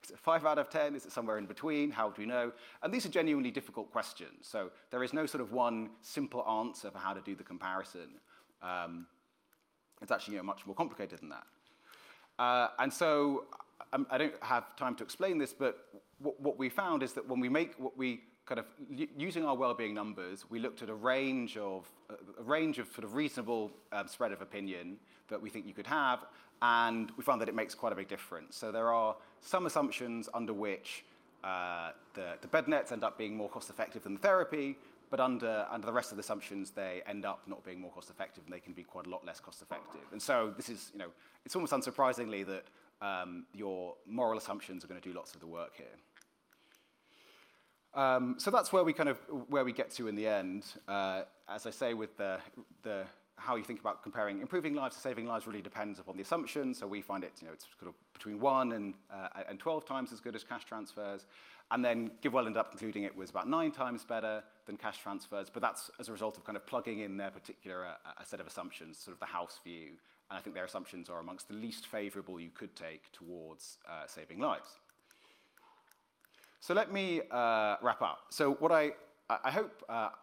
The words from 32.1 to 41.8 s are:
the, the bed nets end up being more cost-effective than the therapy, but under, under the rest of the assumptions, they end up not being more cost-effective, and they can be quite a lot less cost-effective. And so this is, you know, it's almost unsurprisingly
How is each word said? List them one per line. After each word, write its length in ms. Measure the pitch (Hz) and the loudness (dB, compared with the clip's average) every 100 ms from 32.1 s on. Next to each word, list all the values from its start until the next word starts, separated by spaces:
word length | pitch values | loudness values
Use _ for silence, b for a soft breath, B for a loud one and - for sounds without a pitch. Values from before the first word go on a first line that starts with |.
the, 200 | - 90 82 | -8 -6 -6
the 80 | - | 0
bed 180 | 160 135 | 2 4
nets 240 | 147 - | 4 2
end 140 | 113 104 | 0 -2
up 120 | - | -2
being 200 | 107 107 | -4 -4
more 100 | 101 | -4
cost-effective 560 | 117 - 101 110 113 | -6 -8 -4 -4 -4
than 120 | 98 98 | -6 2
the 40 | |
therapy, 580 | 202 185 165 151 139 139 B B - | 6 6 6 0 -2 -4 B B -2
but 120 | 131 | 4
under, 440 | 127 123 113 110 98 | 4 4 2 0 0
under 140 | 117 107 | -2 0
the 80 | |
rest 180 | 117 - | 2 0
of 60 | 104 | -2
the 40 | |
assumptions, 500 | - 104 - 98 95 | -4 -4 -4 -6 -6
they 300 | - 95 90 104 | -4 -4 -4 -4
end 180 | 104 101 | -4 -2
up 180 | - 98 | -4 -6
not 160 | 95 | -10
being 160 | 95 90 | -10 -12
more 120 | 90 | -12
cost-effective, 520 | 90 - 90 98 - | -12 -14 -8 -8 -8
and 100 | 85 | -12
they 60 | 90 | -12
can 140 | 90 | -12
be 100 | 87 | -14
quite 240 | 87 92 90 | -12 -12 -8
a 20 | |
lot 160 | 90 85 | -8 -8
less 140 | 80 | -12
cost-effective. 600 | - - - 87 - 76 - | -14 -18 -10 -10 -10 -16 -12
And 100 | 104 | -4
so 320 | - 127 110 98 | 2 4 4 -2
this 100 | - | -8
is, 220 | 107 - | -10 -10
you 80 | 104 | -10
know, 120 | 87 - B B - | -12 -12 B B -6
it's 100 | 185 | -2
almost 160 | 160 | 2
unsurprisingly 720 | 135 | 2